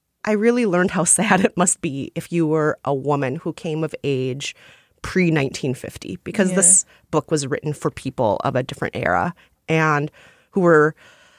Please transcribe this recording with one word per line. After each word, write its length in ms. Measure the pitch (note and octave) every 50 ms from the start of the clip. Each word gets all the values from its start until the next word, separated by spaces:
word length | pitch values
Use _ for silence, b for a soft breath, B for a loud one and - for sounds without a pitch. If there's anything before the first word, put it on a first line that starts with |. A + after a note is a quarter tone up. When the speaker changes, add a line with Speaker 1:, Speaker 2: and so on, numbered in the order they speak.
| _ _ _ _ -
Speaker 1:
I 80 | G#3+
really 340 | G#3+ G#3 G#3+ A#3 A#3+ B3 A#3+
learned 240 | G#3 E3+ F3+ F3+ G3
how 140 | - F#3 D#3+
sad 380 | - - - G3 G#3+ G3 F#3 F#3+
it 100 | - -
must 260 | - F3+ - - -
be 300 | - E3 C3+ C#3 C3 - -
if 160 | E3+ - -
you 160 | E3+ E3+ E3 D3+
were 320 | D#3 D#3+ D3+ D3+ - - -
a 120 | C3+ C#3+
woman 400 | C3+ C3 C#3 D3 C#3+ C#3+ B2+ C3
who 180 | E3 - E3+ D#3
came 300 | - - F3 D3+ D#3+ D#3+
of 100 | D3+ - - -
age 520 | C#3+ C#3 B2+ C3 C3 B2 C#3 C#3 - - b b b b b b b b b -
pre-nineteen 720 | - - F#3 F#3 E3+ D#3+ D#3 C#3 C3+ - - - C#3 B2
fifty, 420 | - - - - - - - - F3+ -
because 260 | - E3+ - G3 F#3+
Speaker 2:
Yeah. 60 | F#3
Speaker 1:
this 280 | F#3 F#3 - - - - b b b b b
book 180 | - D#3 - -
was 160 | E3 D#3 C#3
written 280 | C3 - - - D3+ D3
for 180 | - - D#3+
people 460 | - - - C3+ - - B2+ G#2+ G2 - -
of 120 | - -
a 80 | B2+ C3
different 320 | - - - - - -
era 400 | F#2 - - F2+ F2+ F2+ E3+ E3+ b b b b b _ -
and 400 | D#3+ D#3+ D#3+ D#3 D3+ D3 D3+ D3+ b b b b b b b b
who 100 | b G3+
were, 340 | F3+ E3+ E3+ D3+ D3+ D#3 D#3 b b b b b b b b